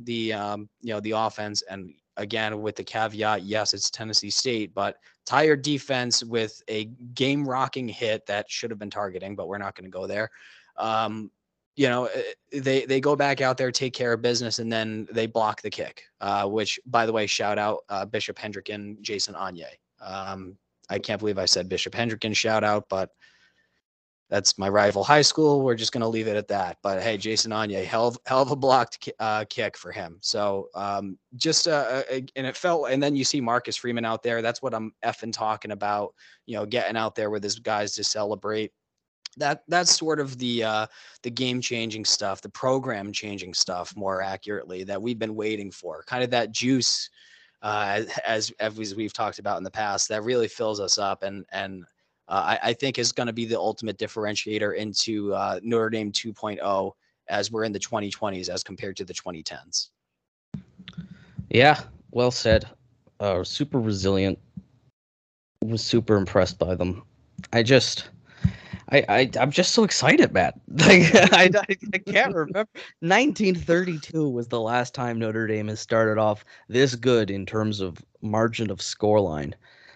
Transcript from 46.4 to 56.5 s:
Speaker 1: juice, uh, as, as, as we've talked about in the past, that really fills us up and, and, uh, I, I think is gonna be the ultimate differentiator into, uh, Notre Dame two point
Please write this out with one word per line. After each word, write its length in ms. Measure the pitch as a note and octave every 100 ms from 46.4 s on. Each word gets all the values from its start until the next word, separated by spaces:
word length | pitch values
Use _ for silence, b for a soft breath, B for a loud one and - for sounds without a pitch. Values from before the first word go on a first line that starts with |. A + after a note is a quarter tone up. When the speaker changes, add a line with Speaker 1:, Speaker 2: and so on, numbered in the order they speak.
| A2
Speaker 1:
juice, 580 | A2 B2 C3 A2+ - - b b b b b
uh, 420 | G#2+ G#2+ G#2 G2+ A2 -
as, 280 | - A2 A2 -
as, 220 | A2 G#2+
as 140 | G#2+ G2
we've 160 | G#2+
talked 260 | - G#2+ F#2+
about 200 | G2+ F#2
in 40 |
the 80 | F#2
past, 380 | A2 G#2 G2 -
that 160 | G#2+
really 240 | A2 B2 A2
fills 320 | - A2 G#2
us 180 | F#2+ -
up 240 | G2+ G2
and, 220 | G2 G2 -
and, 320 | F#2+ G2 F#2+ F2 _ _ _ -
uh, 280 | F#2+ E2 A2
I, 100 | A2
I 20 |
think 260 | A#2 C3+ B2
is 140 | A#2
gonna 200 | - A#2+
be 120 | A2+
the 140 | A2+ A2+
ultimate 400 | G2 A2 A2 G2+
differentiator 760 | G#2 - G#2 G#2 - G#2+ G#2 F2+
into, 560 | G#2+ G2 - G#2+ G2+
uh, 280 | F#2+ G2 F#2
Notre 280 | A2 A#2 A2
Dame 200 | A2 G#2
two 220 | G2+ A#2
point 260 | G#2 G#2+